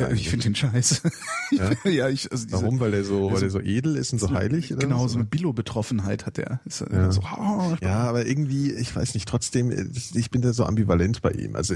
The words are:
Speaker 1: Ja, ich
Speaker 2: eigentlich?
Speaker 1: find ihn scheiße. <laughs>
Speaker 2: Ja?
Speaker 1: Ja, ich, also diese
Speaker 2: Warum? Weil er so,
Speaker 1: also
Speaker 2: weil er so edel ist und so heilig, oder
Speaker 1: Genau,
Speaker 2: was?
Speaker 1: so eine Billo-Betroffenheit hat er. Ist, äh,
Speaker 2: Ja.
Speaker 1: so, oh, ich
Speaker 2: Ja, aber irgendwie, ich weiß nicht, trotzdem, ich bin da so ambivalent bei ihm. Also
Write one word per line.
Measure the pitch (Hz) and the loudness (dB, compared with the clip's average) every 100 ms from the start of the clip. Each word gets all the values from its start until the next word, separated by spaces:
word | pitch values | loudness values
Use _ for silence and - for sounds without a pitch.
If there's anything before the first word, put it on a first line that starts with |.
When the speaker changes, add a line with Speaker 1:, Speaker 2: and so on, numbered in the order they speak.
Speaker 1:
Ja, | - | 0
ich | |
Speaker 2:
eigentlich? | 110 85 | 0 0
Speaker 1:
find | 120 104 | 0 0
ihn | |
scheiße. | 104 135 120 - - 170 - | 0 2 2 2 2 0 -4
<laughs> | - 679 719 | -6 -6 0
Speaker 2:
Ja? | 262 92 - 196 | 0 2 2 2
Speaker 1:
Ja, | 147 135 | 2 2
ich, | 135 - | 0 -4
also | 127 110 | -6 -2
diese | 92 | 0
Speaker 2:
Warum? | 113 127 | 0 2
Weil | 113 | 2
er | 101 | 2
so, | 98 101 98 | 2 2 2
Speaker 1:
also | |
Speaker 2:
weil | 95 | 2
er | 98 | 2
so | 95 | 0
edel | 95 110 156 139 | 0 0 0 0
ist | 131 | -2
und | 117 | 0
so | 92 | 0
heilig, | 90 101 165 - | 0 0 0 -2
oder | 131 | -2
Speaker 1:
Genau, | 135 123 | 0 2
Speaker 2:
was? | 123 | 2
Speaker 1:
so | 120 | 0
eine | 107 | -2
Billo-Betroffenheit | 151 175 117 - 113 - 110 98 104 | -2 -2 -2 -4 -4 -2 -2 -2 -4
hat | - - | -4 -6
er. | - 131 | -6 -6
Ist, | - - | -8 -10
äh, | - | 0
Speaker 2:
Ja. | 95 92 | 2 4
Speaker 1:
so, | 95 95 - | 2 -2 -2
oh, | 208 208 180 | 0 0 0
ich | 165 | 0
Speaker 2:
Ja, | 92 107 | 0 0
aber | 120 120 | 2 0
irgendwie, | 113 139 143 135 143 | 0 0 0 0 0
ich | - 120 | -2 -4
weiß | 87 - | -2 -2
nicht, | 104 - | -2 -2
trotzdem, | 120 - 127 123 92 95 123 - | -2 0 0 0 0 -4 -6 -4
ich | - 117 | -2 0
bin | 123 | 0
da | 123 | 2
so | 117 | 2
ambivalent | - 107 98 85 92 120 | 2 2 4 4 4 2
bei | - | 0
ihm. | - 53 53 | -2 -4 -4
Also | 92 | -2